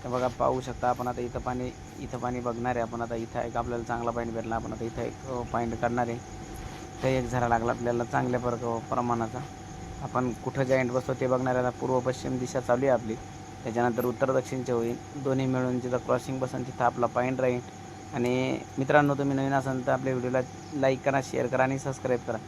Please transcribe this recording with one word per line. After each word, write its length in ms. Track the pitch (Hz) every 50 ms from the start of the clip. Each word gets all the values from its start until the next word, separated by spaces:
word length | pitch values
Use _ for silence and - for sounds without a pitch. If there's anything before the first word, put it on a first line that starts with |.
| -
तर 60 | 127
बघा, 180 | 120 127 123 127
पाहू 340 | - - 127 135 127 127
शकता 280 | 127 131 120 - - 123
आपण 180 | 123 120 127 123
आता 140 | 123 123
इथं 180 | 123 120 - 127
पाणी, 320 | 113 127 123 123 127 127 120 - - - - -
इथं 180 | 143 120 - 123
पाणी 220 | 120 123 123 123
बघणार 360 | 120 123 117 117 120 123 123
आहे 60 | 120
आपण. 200 | 117 113 117 117
आता 140 | 117 117 120
इथं 260 | 113 113 110 104 120
एक 160 | 120 117 117 120
आपल्याला 260 | 117 120 120 120 113
चांगला 280 | 113 120 117 120 117
पॉइंट 220 | 117 120 117 117 113
भेटला, 220 | 113 113 113 110
आपण 180 | 113 113 113 113
आता 100 | 110 113
इथं 180 | 117 113 123
एक, 120 | 117 120 113 - - -
अ, 140 | 131 123 120 113
पॉइंट 220 | 120 117 117 117 117 117
करणार 260 | 123 120 120 123 123 117
आहे. 80 | 117 120 - - - - - - - - - - - - - - - -
इथं 80 | - 131
एक 240 | 131 131 123 120
झरा 160 | 120 127 120 120
लागला 240 | 117 117 113 120
आपल्याला 320 | 117 117 120 120 120 120 120
चांगल्या 360 | 120 - 135 131 127 123 123
प्रक-, 400 | 123 123 120 113 113 120 117 113 113 -
प्रमाणाचा. 500 | - 123 120 120 120 117 113 113 117 123 139 - - - - - - - - - - -
आपण 300 | 143 131 - 123 127 127
कुठं 320 | 113 101 - 131 123 139 135
जॉईंट 280 | 127 135 131 127 120
बसतो 220 | 120 127 123 - 131
ते 140 | 127 131 127
बघणार 280 | 127 127 127 131 127
आहे. 100 | 127 123
आता 120 | 123 123 -
पूर्व 200 | - 127 131 127
पश्चिम 380 | 123 131 127 - - 135 131 127
दिशा 220 | 127 127 - 135
चालू 260 | 123 - 123 120 135
आहे 80 | 139 127
आपली, 220 | 117 110 107 110 - - - - - - - - - -
त्याच्यानंतर 420 | 123 107 120 120 123 117 113 120
उत्तर 340 | 123 120 110 139 131 135 131
दक्षिणचे 320 | 127 - - 131 123 123
होईल, 520 | 123 117 117 117 120 123 - - - 147 135
दोन्ही 220 | 135 131 131 135
मिळून 340 | 131 127 127 127 127 123 123
जिथं 180 | 120 127 123 123
क्रॉसिंग 420 | 110 - 123 123 - - 131 131
बसन 240 | 127 127 - 131 127
तिथं 200 | 127 127 - 123
आपला 220 | 120 123 127 120
पॉइंट 360 | 117 120 123 120 127 131 127
राहील. 180 | 127 127 123 123 120 - - - - - - - - - -
आणि 460 | 139 120 123 127 127 131 131 131 127 131 - - -
मित्रांनो, 380 | 135 135 147 147 147 143 143
तुम्ही 220 | 135 139 139 139 135
नवीन 160 | 135 135 139
असाल 340 | 135 131 135 131 131 123 135
तर 40 |
आपल्या 220 | 131 131 131 135 131
व्हिडिओला 280 | 127 120 127 123 131 131 - - - - - -
लाईक 280 | 147 135 135 135 127 -
करा, 180 | 139 135 139 131
शेअर 240 | - - 127 127 123
करा 160 | 113 127 131
आणि 160 | 131 135 135
सबस्क्राईब 400 | - 143 131 - - 131 127 117 - -
करा 100 | 117 113 139